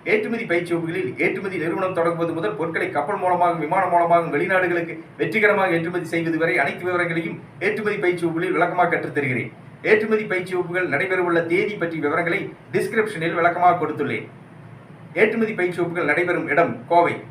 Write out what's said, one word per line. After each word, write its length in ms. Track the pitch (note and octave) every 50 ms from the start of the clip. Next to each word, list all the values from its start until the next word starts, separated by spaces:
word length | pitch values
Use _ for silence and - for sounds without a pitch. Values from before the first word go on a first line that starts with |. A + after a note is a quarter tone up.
| _
ஏற்றுமதி 420 | D#3 G#3 A3 - A#3 A3+ - -
பயிற்சி 280 | - E3+ F3 E3+ - E3+
வகுப்புகளில் 460 | E3 E3 D#3+ E3 F#3+ - - - -
ஏற்றுமதி 380 | D#3 F#3 F#3 F#3+ F#3+ G3 F3+
நிறுவனம் 360 | E3 D#3 E3+ D#3+ - F#3 F#3 -
தொடங்குவது 400 | E3 E3 E3+ E3+ D#3+ E3+ D#3+ D3+
முதல் 220 | E3 D#3+ D#3 C#3+
பொருட்களை 360 | C3+ D#3+ E3 E3 F#3+ F3+ -
கப்பல் 260 | C3 C#3+ D3 G3 G3+
மூலமாகவும் 420 | F#3+ F#3 F3+ F3 E3+ F3 E3+ E3+ E3
விமானம் 300 | D3+ D3 F3+ F#3+ F#3+ F3+
மூலமாகவும் 520 | F3 E3+ E3+ E3+ E3+ E3+ E3 D#3 C#3+ C#3+
வெளிநாடுகளுக்கு 580 | - F#3 F#3+ F#3 F3+ F3 F3 E3+ E3 E3 D#3 - - - -
வெற்றிகரமாக 540 | - D3+ - - A3 G#3+ G#3 G3+ G3 F#3+ F#3
ஏற்றுமதி 340 | E3 E3 E3 E3+ F3 F3 D#3+
செய்வது 320 | - E3+ E3 E3 E3 D#3+
வரை 200 | D#3 E3 F3 -
அனைத்து 280 | D3+ C#3 C#3 - - F3
விவரங்களையும் 540 | F3+ F3+ F3 F3 E3+ E3 E3 E3 - - - - - - -
ஏற்றுமதி 380 | F3+ G3+ G#3+ A3 G#3+ G#3 G3
பயிற்சி 280 | - F3 F3 F3 E3+ E3+
வகுப்புகளில் 260 | E3 D#3+ E3 F3 F#3
விளக்கமாக 440 | - D3+ F3 E3+ E3+ F3+ F3 E3 D#3+
கற்றுத்தருகிறேன். 560 | - - D#3+ C#3+ C#3+ C#3+ B2+ B2 A#2 - - - - - - - - -
ஏற்றுமதி 400 | - A3 G#3+ A3 G#3+ A3 G#3+ -
பயிற்சி 300 | D#3+ F#3 F#3 F3+ F3 F3+
வகுப்புகள் 360 | F3+ F3 E3 E3+ F#3 F#3 D#3+
நடைபெறவுள்ள 560 | C3+ - F#3+ F#3 F#3 F3+ F3+ F3 E3+ E3+ -
தேதி 280 | E3 E3+ F#3+ G#3+ G#3 -
பற்றிய 280 | E3 E3 E3 E3 D#3
விவரங்களை 520 | C#3+ D3 D3 E3 E3 C3 A2 - - - - - - -
டிஸ்கிரிப்ஷனில் 640 | C3+ F#3+ A3 - - A3+ G#3+ - - E3+ D#3+ E3+ E3+
விளக்கமாக 520 | E3+ E3+ E3+ E3+ F3 F3 F3+ E3+ D3 D#3
கொடுத்துள்ளேன். 420 | D3 D3+ - C#3+ B2 A2+ G#2+ - - - - - - - - - - - - - - - - - - -
ஏற்றுமதி 400 | E3 G#3+ A3+ A3+ A3+ A3 G#3 -
பயிற்சி 240 | - F3+ F3+ E3+
வகுப்புகள் 280 | F#3 E3+ E3 E3+ F3 D#3+
நடைபெறும் 420 | C#3+ D3 F3 F3 F3 E3+ D#3+ C#3
இடம் 360 | - C#3+ E3+ D#3 B2+ A2+ - -
கோவை. 260 | - E3+ E3+ E3 D3 A#2 - - -